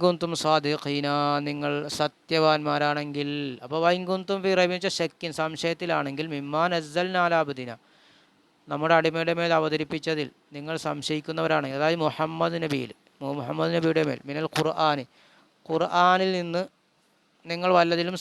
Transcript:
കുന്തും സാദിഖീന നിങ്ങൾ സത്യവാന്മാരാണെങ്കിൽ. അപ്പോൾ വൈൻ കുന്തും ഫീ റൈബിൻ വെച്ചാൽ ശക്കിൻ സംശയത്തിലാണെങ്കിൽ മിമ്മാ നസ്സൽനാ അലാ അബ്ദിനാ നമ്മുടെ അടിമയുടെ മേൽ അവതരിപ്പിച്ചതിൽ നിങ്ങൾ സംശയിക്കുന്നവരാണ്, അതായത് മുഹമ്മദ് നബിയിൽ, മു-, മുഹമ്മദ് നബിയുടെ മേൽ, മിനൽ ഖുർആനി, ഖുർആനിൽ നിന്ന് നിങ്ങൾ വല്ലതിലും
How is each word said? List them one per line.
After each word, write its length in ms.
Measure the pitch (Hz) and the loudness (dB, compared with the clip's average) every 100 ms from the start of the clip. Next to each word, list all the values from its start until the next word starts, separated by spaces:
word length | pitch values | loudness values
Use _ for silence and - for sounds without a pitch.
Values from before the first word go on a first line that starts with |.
കുന്തും 300 | 180 170 170 165 | 0 2 -2 -2
സാദിഖീന 640 | 156 156 143 151 143 143 143 143 147 143 147 | 2 2 2 -2 -2 -2 0 2 2 0 -2
നിങ്ങൾ 240 | 147 147 147 147 - | -4 -2 -4 -4 -2
സത്യവാന്മാരാണെങ്കിൽ. 1300 | 151 - - 160 156 151 151 147 147 147 147 143 143 147 143 123 | -2 -4 -2 4 4 4 2 0 0 0 -4 -6 -4 -4 -6 -8
അപ്പോൾ 140 | 123 156 170 | -6 0 2
വൈൻ 160 | 180 180 | 2 0
കുന്തും 280 | 190 180 196 | -4 -2 -2
ഫീ 80 | 190 185 | 2 4
റൈബിൻ 160 | 180 180 | 2 0
വെച്ചാൽ 160 | 185 - | -4 -2
ശക്കിൻ 320 | 165 - 170 151 | -4 -4 -8 -4
സംശയത്തിലാണെങ്കിൽ 880 | 160 156 165 160 175 156 143 139 160 143 | -4 -2 -4 -2 -2 0 -2 -4 -6 -6
മിമ്മാ 260 | 143 151 175 | -4 0 2
നസ്സൽനാ 480 | 170 151 160 180 185 175 | 0 -2 -2 0 2 2
അലാ 120 | 165 147 | 2 2
അബ്ദിനാ 300 | 131 123 113 _ _ _ _ _ _ _ _ - | -4 -10 -12 _ _ _ _ _ _ _ _ -8
നമ്മുടെ 260 | 147 160 165 | -2 4 4
അടിമയുടെ 360 | 160 165 165 170 | 4 0 0 0
മേൽ 140 | 170 165 | 2 2
അവതരിപ്പിച്ചതിൽ 680 | 156 151 156 160 165 156 135 - _ 147 | 2 0 -2 -4 -2 -2 -4 -10 _ -12
നിങ്ങൾ 180 | 147 160 156 | -8 -6 -4
സംശയിക്കുന്നവരാണ്, 800 | 147 - 156 151 160 165 156 139 135 | -4 -4 -4 -4 -2 2 2 0 0
അതായത് 240 | 156 170 | 0 2
മുഹമ്മദ് 540 | 156 - 160 165 170 170 | 0 0 -4 0 -2 -2
നബിയിൽ, 280 | 160 139 117 - _ _ | -2 -4 -4 -12 _ _
മു-, 140 | 139 143 | -8 -6
മുഹമ്മദ് 340 | 127 156 160 170 | -6 -2 0 2
നബിയുടെ 260 | 165 160 151 | 2 2 0
മേൽ, 100 | 123 139 | -4 -8
മിനൽ 200 | 147 156 - | -6 -4 -2
ഖുർആനി, 460 | 156 160 156 147 123 _ _ _ _ _ - | -2 2 0 0 -6 _ _ _ _ _ -6
ഖുർആനിൽ 600 | 160 175 175 180 185 190 185 | -2 0 4 6 6 2 0
നിന്ന് 240 | 170 170 190 _ _ _ _ _ _ _ | -2 -4 -6 _ _ _ _ _ _ _
നിങ്ങൾ 260 | - 170 180 180 | -8 -2 4 6
വല്ലതിലും 360 | 170 170 175 185 | 6 2 0 -2